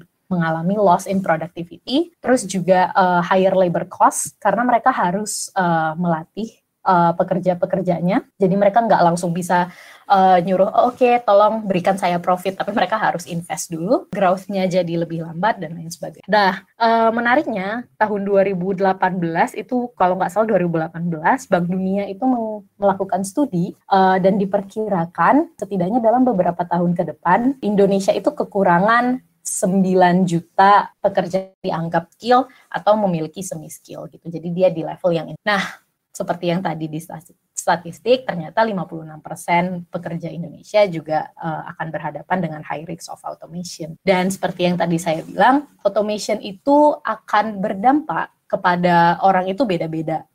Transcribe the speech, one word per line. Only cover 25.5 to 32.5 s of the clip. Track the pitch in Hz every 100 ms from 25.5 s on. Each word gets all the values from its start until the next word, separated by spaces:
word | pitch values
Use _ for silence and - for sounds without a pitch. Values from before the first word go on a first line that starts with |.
| -
setidaknya | 196 196 175 240
dalam | 226 247
beberapa | 254 190 175 175
tahun | 175 175 175 175
ke |
depan, | 170 - 170 196 247 277
Indonesia | 202 202 196 196 196 208
itu | -
kekurangan | - - 202 190 170 208 233 247 254 _ _
sembilan | - - 196 196 185 185 180 180 175
juta | 170 - - 196 202 - _
pekerja | 196 196 185 190 190 _
dianggap | 185 165 165 170 175
skill | _ 220 247 262